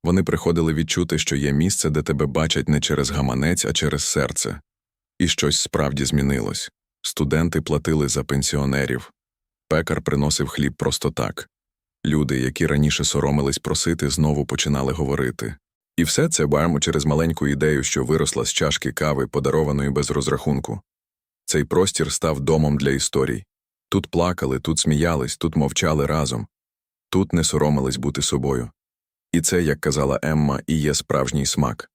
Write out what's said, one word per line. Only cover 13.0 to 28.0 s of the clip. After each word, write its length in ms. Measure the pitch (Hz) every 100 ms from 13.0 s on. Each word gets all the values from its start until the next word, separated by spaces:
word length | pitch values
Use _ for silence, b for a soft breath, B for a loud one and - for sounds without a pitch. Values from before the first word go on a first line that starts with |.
соромились 540 | 71 73 69 73 69 -
просити, 520 | - - 87 80 71
знову 360 | 71 76 73 69
починали 460 | - 73 71 67
говорити. 640 | 67 67 69 64 60 57 - _ _ _ -
І 80 |
все 240 | 82 - 160
це, 180 | - 73
бам, 340 | 73 85 73
через 240 | 85 82
маленьку 440 | 73 78 82 80 71
ідею, 340 | 69 76 73
що 220 | 65 71
виросла 400 | 64 78 76 -
з 80 | 58
чашки 400 | - 76 - 69
кави, 340 | - 78 67 62
подарованої 640 | 71 67 73 76 71 69
без 200 | 69 71
розрахунку. 680 | 71 64 69 73 67 - 55 - _ _ _ _ _
Цей 200 | - 80
простір 480 | 69 - 98 - -
став 280 | - 82 71
домом 380 | 69 78 76 71
для 120 | 69
історій. 540 | 67 - 69 65 62 - _ _ _ _
Тут 180 | 98 -
плакали, 540 | 85 87 87 65 65
тут 180 | - 78
сміялись, 580 | 80 73 82 73 62 -
тут 200 | 80 78
мовчали 500 | 69 - 82 76 71
разом. 400 | 78 67 60 - _ _ _ _ _ _
Тут 240 | 92 98
не 120 | 85
соромились 520 | 78 76 76 71 65
бути 260 | 64